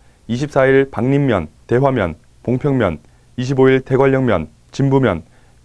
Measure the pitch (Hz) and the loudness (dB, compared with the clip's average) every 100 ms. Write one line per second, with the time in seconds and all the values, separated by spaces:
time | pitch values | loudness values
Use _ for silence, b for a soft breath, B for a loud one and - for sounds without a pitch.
0 | b b b 120 147 143 135 135 135 - | b b b -6 -2 0 4 2 0 -4
1 | 123 143 139 98 78 _ - 117 139 127 | -2 0 0 -2 -4 _ -4 0 0 0
2 | 87 78 _ _ - 127 147 131 98 76 | -4 -6 _ _ -6 -4 -2 0 0 -2
3 | b b b - 127 131 131 131 131 131 | b b b -10 -4 2 2 2 0 0
4 | 139 135 123 90 78 _ _ - 139 135 | 2 2 0 -2 -4 _ _ -4 0 2
5 | 120 90 - b b b | 0 -2 -8 b b b